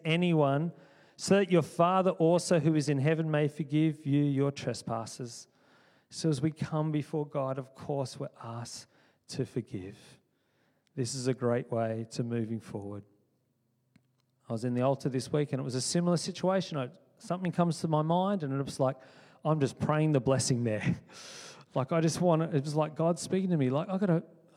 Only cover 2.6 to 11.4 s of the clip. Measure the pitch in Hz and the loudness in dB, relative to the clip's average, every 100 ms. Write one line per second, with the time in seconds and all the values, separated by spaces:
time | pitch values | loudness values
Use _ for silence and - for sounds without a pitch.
2.6 | 156 156 143 139 147 160 160 151 147 - | 4 2 2 2 2 2 0 0 0 -2
3.6 | 139 151 160 147 139 143 147 135 143 139 | -2 2 2 0 0 2 2 2 0 -2
4.6 | 127 113 - 113 110 - 123 - - _ | -6 -6 -6 -6 -6 -12 -12 -14 -20 _
5.6 | _ _ _ _ _ - 160 135 156 - | _ _ _ _ _ -2 0 0 -2 -2
6.6 | - 156 156 151 143 156 147 147 131 135 | -4 -2 0 -2 -2 -6 -4 -4 -4 -6
7.6 | 127 - - 139 127 - 135 - 117 117 | -10 -12 -6 -4 -6 -8 -12 -12 -12 -10
8.6 | 120 - - _ _ _ - - 120 117 | -10 -14 -18 _ _ _ -10 -6 -4 -6
9.6 | 104 101 92 104 - - _ _ _ _ | -6 -10 -12 -16 -20 -20 _ _ _ _
10.6 | _ _ _ 139 120 135 127 127 | _ _ _ -6 -6 -2 -2 0